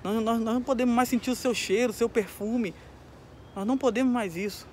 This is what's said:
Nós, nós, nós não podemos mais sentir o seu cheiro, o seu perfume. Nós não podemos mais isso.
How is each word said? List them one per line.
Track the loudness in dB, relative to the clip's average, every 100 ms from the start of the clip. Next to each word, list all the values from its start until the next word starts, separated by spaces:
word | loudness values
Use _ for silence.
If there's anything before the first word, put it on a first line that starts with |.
Nós, | 0 0
nós, | 2 0
nós | 2
não | 0
podemos | 0 2 4
mais | 4 2
sentir | 2 0
o | -2
seu | 0
cheiro, | -2 0 2 2
o | 0
seu | 0
perfume. | 0 -2 -4 -2 0 -2 -4 -18 -20 -20 -20 -20 -20 -14 -6
Nós | -2
não | 2
podemos | 2 2 2
mais | 2 -2 -4
isso. | -6 -8 -18